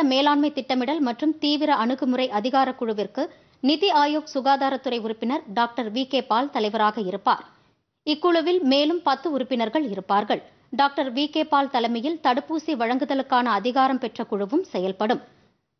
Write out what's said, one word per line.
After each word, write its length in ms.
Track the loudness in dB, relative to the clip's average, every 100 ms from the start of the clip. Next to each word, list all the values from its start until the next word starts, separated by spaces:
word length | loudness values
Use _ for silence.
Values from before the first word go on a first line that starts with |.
மேலாண்மை 460 | 4 4 4 4 2
திட்டமிடல் 480 | -2 -2 -2 0 0
மற்றும் 380 | -2 0 -2 0
தீவிர 340 | 0 0 2 2
அணுகுமுறை 520 | 0 0 0 0 0
அதிகார 400 | -2 0 2 2
குழுவிற்கு 500 | -2 -4 -4 -4 -4 -6 -8 _ _
நிதி 260 | 0 2 2
ஆயோக் 400 | 4 2 0 -4
சுகாதாரத்துறை 680 | -2 2 2 0 -2 -4 -4
உறுப்பினர் 440 | -4 -4 -4 -4 -4
டாக்டர் 360 | -2 -2 -2 -4
வி 120 | -4 -2
கே 140 | -2
பால் 280 | 0 0 0
தலைவராக 520 | -2 -2 0 0 0
இருப்பார். 420 | -4 -2 0 -2 -4 _ _ _ _ _ -4
இக்குழுவில் 540 | 0 2 2 2 2
மேலும் 400 | 2 2 2 0
பத்து 260 | 0 -2 -2
உறுப்பினர்கள் 540 | -4 -2 -2 0 -2 -2
இருப்பார்கள். 520 | -4 0 0 2 -2 -6 _ _
டாக்டர் 400 | 0 0 0 -4
வி 120 | -2 -2
கே 140 | -2
பால் 260 | 0 0 2
தலைமையில் 500 | 0 0 -2 -4 -2
தடுப்பூசி 500 | 0 0 -2 -4 -4 -2
வழங்குதலுக்கான 720 | 0 0 0 -2 0 0 2 0
அதிகாரம் 440 | 0 2 2 0
பெற்ற 200 | -4 -8
குழுவும் 400 | -6 -4 -2 -2
செயல்படும். 580 | -2 -4 -4 -2 0 -2 -4 _ _ _ _